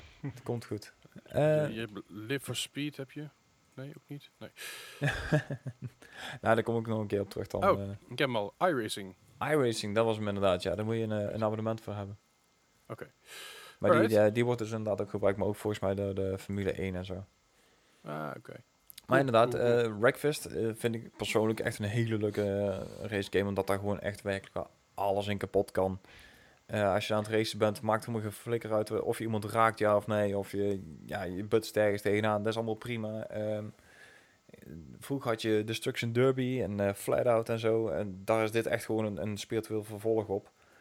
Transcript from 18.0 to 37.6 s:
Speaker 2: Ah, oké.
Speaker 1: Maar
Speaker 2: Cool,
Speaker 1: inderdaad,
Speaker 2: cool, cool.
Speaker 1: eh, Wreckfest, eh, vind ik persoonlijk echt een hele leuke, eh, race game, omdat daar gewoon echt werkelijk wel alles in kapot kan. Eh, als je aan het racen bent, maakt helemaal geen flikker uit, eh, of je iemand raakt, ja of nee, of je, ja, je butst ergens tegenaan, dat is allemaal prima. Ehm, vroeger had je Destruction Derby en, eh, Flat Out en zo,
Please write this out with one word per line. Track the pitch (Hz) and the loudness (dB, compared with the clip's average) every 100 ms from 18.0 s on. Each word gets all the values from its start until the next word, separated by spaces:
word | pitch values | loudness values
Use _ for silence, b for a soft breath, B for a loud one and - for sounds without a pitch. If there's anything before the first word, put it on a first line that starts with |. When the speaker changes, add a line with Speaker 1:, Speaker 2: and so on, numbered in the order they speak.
Speaker 2:
Ah, | - 76 73 65 | -10 -8 -8 -10
oké. | - | -14
Speaker 1:
Maar | - - _ - - - | -18 -18 _ -20 -18 2
Speaker 2:
Cool, | 131 | 2
Speaker 1:
inderdaad, | 135 113 120 - | 6 6 6 4
Speaker 2:
cool, | |
cool. | 120 120 117 | 4 4 2
Speaker 1:
eh, | 104 | 2
Wreckfest, | 117 - 147 151 - | 2 4 0 -2 -4
eh, | 87 113 | -4 -2
vind | 110 120 113 | -2 -2 -4
ik | 117 - | -8 -8
persoonlijk | 104 110 110 110 | -2 2 2 2
echt | - - | -2 -2
een | 101 | 0
hele | 117 113 110 | 0 2 0
leuke, | 104 104 | 0 0
eh, | 101 98 101 95 - - 104 | 0 0 0 -2 -6 -10 -4
race | 104 98 | -4 0
game, | 92 101 | 2 2
omdat | 98 95 | 0 0
daar | 98 | 0
gewoon | 101 101 | -2 -4
echt | - 101 | -4 -6
werkelijk | 101 98 - | -4 -4 -6
wel | - - _ _ | -10 -10 _ _
alles | - 101 98 101 | -4 0 0 -2
in | 101 | -4
kapot | 95 95 101 | 0 0 2
kan. | - 95 95 B B B B B B - | 2 0 0 B B B B B B -6
Eh, | 113 101 | 0 2
als | 95 - | 2 2
je | |
aan | 107 | 0
het | 107 | 2
racen | 110 110 107 | 0 0 2
bent, | 107 104 | 0 0
maakt | 110 107 113 | 0 0 0
helemaal | 113 107 | -4 -4
geen | 98 | -8
flikker | - 120 107 | -4 -4 0
uit, | 107 107 | -2 0
eh, | 110 - | -2 0
of | 117 | -2
je | |
iemand | 113 110 104 | -2 -2 0
raakt, | 110 113 110 | 4 4 4
ja | 104 104 | 4 4
of | 101 | 4
nee, | 107 104 101 | 2 2 0
of | 98 | -4
je, | 98 101 98 80 73 - | -2 -2 -2 -6 -16 -8
ja, | 90 | -6
je | 90 92 | -4 -6
butst | 104 113 107 - | 0 0 2 2
ergens | 104 101 | 4 2
tegenaan, | 104 104 107 104 | 2 2 2 2
dat | 104 | 0
is | 110 | -2
allemaal | 113 107 | -2 -4
prima. | 120 117 107 110 110 | -6 -6 -6 -6 -8
Ehm, | 107 107 107 107 - B B B B B B _ - - 80 71 60 | -6 -4 -4 -6 -14 B B B B B B _ -20 -16 -16 -16 -14
vroeger | - 139 131 | -6 -4 -2
had | 113 | 0
je | 113 107 | 2 2
Destruction | 110 110 - 127 117 | 2 -2 -4 -2 0
Derby | 117 131 131 127 127 | 4 4 4 0 0
en, | 98 101 | -2 0
eh, | 101 | 0
Flat | 101 - 135 123 | 0 0 2 4
Out | 113 113 | 4 2
en | |
zo, | 113 | 0